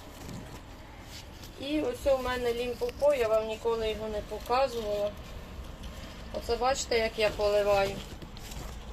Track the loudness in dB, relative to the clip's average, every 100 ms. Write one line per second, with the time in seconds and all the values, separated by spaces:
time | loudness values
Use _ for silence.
0 | -14 -12 -12 -10 -12 -14 -14 -16 -16 -16
1 | -14 -14 -14 -14 -14 -8 -2 0 0 2
2 | 4 4 4 0 2 2 0 -2 -2 4
3 | 6 6 6 4 2 -2 0 0 0 -2
4 | -4 -4 -4 -6 2 4 4 2 -2 0
5 | -2 -4 -10 -10 -10 -10 -10 -10 -10 -10
6 | -12 -12 -8 -4 -2 2 2 2 2 2
7 | 2 2 2 4 4 6 6 6 4 0
8 | -8 -12 -12 -12 -10 -10 -10 -10 -10